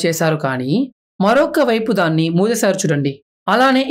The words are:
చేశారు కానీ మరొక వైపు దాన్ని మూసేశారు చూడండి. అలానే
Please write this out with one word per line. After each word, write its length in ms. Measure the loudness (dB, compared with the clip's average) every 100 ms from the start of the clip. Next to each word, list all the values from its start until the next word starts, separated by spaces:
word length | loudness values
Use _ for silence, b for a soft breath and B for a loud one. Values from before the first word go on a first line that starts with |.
| -2
చేశారు 320 | 0 -2 -2 -4
కానీ 280 | -4 -2 -2 -2 -8 _ -2 2
మరొక 380 | 2 2 0 0
వైపు 220 | 0 0 0
దాన్ని 260 | 0 0 0 0
మూసేశారు 400 | 0 0 0 0
చూడండి. 280 | -2 -2 -2 -6 _ _ -2
అలానే 300 | 2 2 2 0